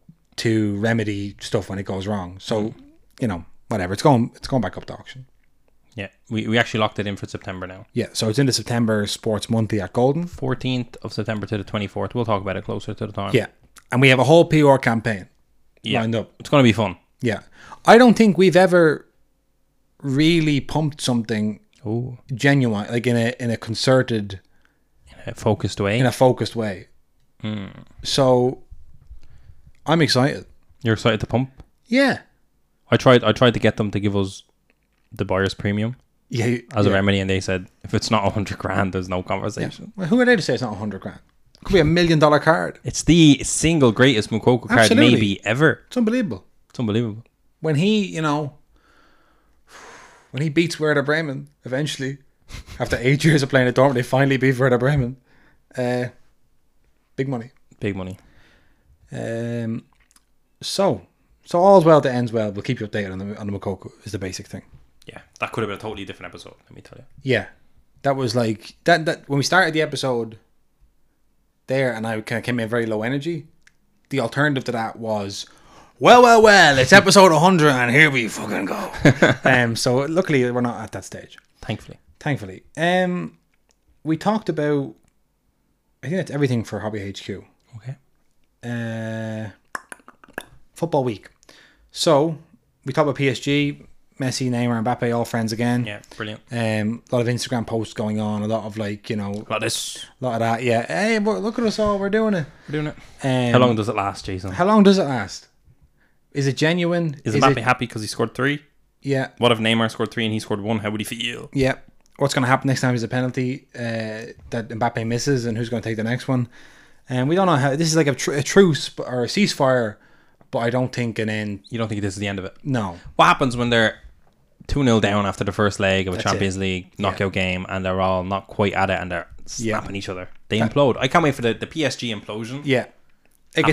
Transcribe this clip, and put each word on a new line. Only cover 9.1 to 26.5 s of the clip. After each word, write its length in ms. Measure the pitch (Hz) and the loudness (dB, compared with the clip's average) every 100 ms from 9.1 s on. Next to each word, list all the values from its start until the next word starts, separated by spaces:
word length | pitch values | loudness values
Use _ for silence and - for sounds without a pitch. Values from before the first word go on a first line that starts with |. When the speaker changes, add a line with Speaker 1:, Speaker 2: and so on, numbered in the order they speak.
| - 113 101 - | -6 -4 -4 -2
Speaker 1:
Monthly 320 | 113 107 107 | -2 0 -4
at 140 | 90 | -2
Golden. 320 | 120 127 156 175 | 0 0 0 -6
Speaker 2:
Fourteenth 680 | - 131 127 131 127 117 - | -8 -6 -4 -4 -4 -6 -10
of 120 | 113 | -10
September 320 | - 107 104 101 | -8 -6 -6 -4
to 100 | 104 | -6
the 80 | |
twenty-fourth. 500 | - 107 98 101 98 | -6 -6 -6 -6 -6
We'll 120 | 123 113 | -4 -2
talk 160 | 98 | -2
about 140 | 98 95 | -2 -8
it 60 | - | -6
closer 260 | 107 - | -10 -8
to 140 | 104 107 | -10 -10
the 60 | |
time. 160 | 101 98 | -8 -2
Speaker 1:
Yeah, 140 | 113 98 _ _ - - | -2 -2 _ _ -20 -4
and 120 | 123 | 4
we 80 | 135 | 6
have 80 | 127 | 6
a 60 | |
whole 200 | 123 165 | 6 6
P 180 | 170 156 | 6 4
R 140 | 143 131 | 6 4
campaign 480 | 127 113 113 98 - _ _ _ _ _ | 2 -2 -2 -6 -10 _ _ _ _ _
Speaker 2:
Yeah. 180 | 113 110 | -4 -2
Speaker 1:
lined 140 | 113 | 0
up. 180 | 113 - _ | -4 -6 _
Speaker 2:
It's 120 | - | 0
gonna 120 | 143 | 4
be 100 | 123 | 4
fun. 240 | 104 101 - _ _ | 4 -2 -6 _ _
Speaker 1:
Yeah. 180 | 120 101 - - - - - | -4 -4 -10 -20 -20 -2 6
I 100 | 220 | 8
don't 160 | 254 | 8
think 240 | 190 220 160 | 6 4 6
we've 200 | 190 175 | 4 6
ever 500 | 185 175 160 - - _ _ _ _ _ _ _ _ _ | 6 6 4 2 -10 _ _ _ _ _ _ _ _ _
really 580 | 143 135 160 170 151 143 | -4 2 4 4 2 0
pumped 400 | - 151 151 - | -2 -2 -2 -4
something 600 | - 120 110 107 107 101 _ _ 107 | -2 -2 -2 -2 -2 -6 _ _ -6
Speaker 2:
Ooh. 320 | 117 123 123 - | -6 -6 -12 -12
Speaker 1:
genuine, 540 | 120 139 139 120 104 104 | 0 2 4 2 0 -2
like, 160 | 120 123 | -2 0
in 100 | 120 | 2
a, 160 | 113 - | 0 -2
in 100 | 120 | -4
a 60 | 110 | -4
concerted, 840 | 113 107 139 131 123 113 101 98 _ _ _ _ _ _ _ | -6 -2 2 2 2 -4 -4 -12 _ _ _ _ _ _ _
Speaker 2:
In 220 | - - | -16 -14
a 20 | |
focused 460 | - 113 104 104 - | -4 -2 0 -2 -4
way? 180 | 101 113 | -2 0
Speaker 1:
in 60 | |
a 80 | 123 | 0
focused 420 | - 131 - 110 | 4 2 2 -4